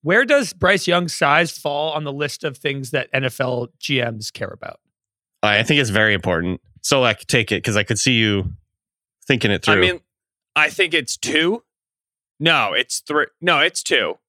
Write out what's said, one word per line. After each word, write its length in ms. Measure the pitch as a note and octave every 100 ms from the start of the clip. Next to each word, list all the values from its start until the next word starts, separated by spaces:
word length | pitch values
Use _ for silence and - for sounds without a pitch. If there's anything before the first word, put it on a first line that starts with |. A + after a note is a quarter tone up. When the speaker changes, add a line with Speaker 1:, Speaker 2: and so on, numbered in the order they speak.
Speaker 1:
where 240 | D3 G3+ B3+
does 260 | C#4+ A3+
Bryce 360 | - F3+ G3 -
Young's 260 | F3 E3+ -
size 400 | D3 D3+ E3+ -
fall 360 | D3+ C#3+ D#3
on 100 | D#3 D3
the 60 |
list 320 | C#3 C#3+ -
of 140 | D#3 C3
things 320 | D3 C#3 B2+
that 180 | C3 B2
N 100 | C3+
F 160 | C3 -
L 280 | B2+ B2 B2 _
G 220 | - C3+
Ms 300 | A#2 A2+ G#2
care 180 | - G#2
about? 280 | - - - _ _ _ _ _ _
Speaker 2:
I 180 | G#2 G#2
think 180 | A#2 D3
it's 120 | B2
very 240 | G2+ G#2+ G2+
important. 440 | F#2 E2+ F2 F2+ _ _
So, 200 | - C#3
like, 180 | B2 G#2 -
take 240 | C3 G#2+
it, 120 | F#2+
'cause 140 | - G#2+
I 60 |
could 160 | G#2 G#2+
see 140 | -
you 380 | A#2 A2 G2+ F#2+ - _ _ _ _ _ _ -
thinking 240 | C3 A2
it 160 | F#2+ -
Speaker 3:
I 40 | D#3
Speaker 2:
through. 60 |
Speaker 3:
mean, 180 | F3+ F3+ _ _ _ _ _ -
I 140 | D3+
think 240 | - F3+
it's 240 | D#3 C3 -
two. 460 | - D#3 E3+ A#3 _ _ _ _ _ _ _ _
No, 340 | D#3+ D#3 G#2+
it's 260 | F#2 - -
three. 260 | - D3+ - _
No, 180 | F3 D3+
it's 220 | E3 -
two. 380 | - C#3+ F2+ -